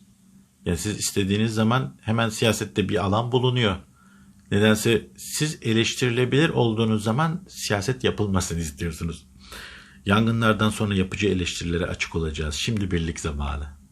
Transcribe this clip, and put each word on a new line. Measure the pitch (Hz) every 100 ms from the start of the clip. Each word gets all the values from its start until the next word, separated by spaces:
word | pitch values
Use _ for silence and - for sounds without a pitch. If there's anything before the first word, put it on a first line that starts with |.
| - _ _ - _ _
Ya | - 85
siz | 107 101
istediğiniz | - 104 95 104 113
zaman | 110 110 127 131 -
hemen | - 113 113
siyasette | 110 117 104 104 - 95
bir | 101
alan | 95 104 120
bulunuyor. | 127 127 123 110 90 - _ - - - - -
Nedense | 101 107 107 120 113 - -
siz | - - 151 -
eleştirilebilir | 117 110 113 - 127 117 123 131 160
olduğunuz | 131 120 107 113 107
zaman | 104 113 160 170 -
siyaset | - - 104 - -
yapılmasını | 95 - 104 95 - 82
istiyorsunuz. | 80 - 85 78 85 - - - - - - - - - 98
Yangınlardan | 104 113 113 113 104 110
sonra | 107 107
yapıcı | 98 95 92 104
eleştirilere | 92 85 - 85 85 85
açık | 87 - 85
olacağız. | 80 73 78
Şimdi | 76 - 110 98
birlik | 85 80 73
zamanı. | 82 73 71 71 73 - -